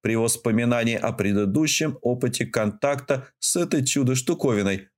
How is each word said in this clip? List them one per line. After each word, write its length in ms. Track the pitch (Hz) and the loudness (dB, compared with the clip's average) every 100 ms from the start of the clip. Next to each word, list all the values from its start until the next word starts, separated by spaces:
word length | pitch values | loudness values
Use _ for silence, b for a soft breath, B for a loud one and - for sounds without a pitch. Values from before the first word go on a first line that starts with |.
при 140 | 104 113 | 0 0
воспоминании 800 | 113 - 120 113 120 120 117 117 | 0 0 0 2 2 2 0 0
о 160 | - | -2
предыдущем 840 | 123 101 101 101 117 156 - 156 135 | 0 0 2 2 0 0 0 -2 -2
опыте 420 | 120 123 127 127 | -4 -2 -2 -2
контакта 840 | - - 107 104 139 139 135 135 - _ | -2 0 -2 -2 -2 -2 -2 -4 -4 _
с 180 | - 175 | -2 0
этой 280 | 170 156 | 0 0
чудо-штуковиной. 1040 | 131 143 127 127 - 175 139 104 98 95 - | 0 2 2 0 0 0 2 2 2 -2 -6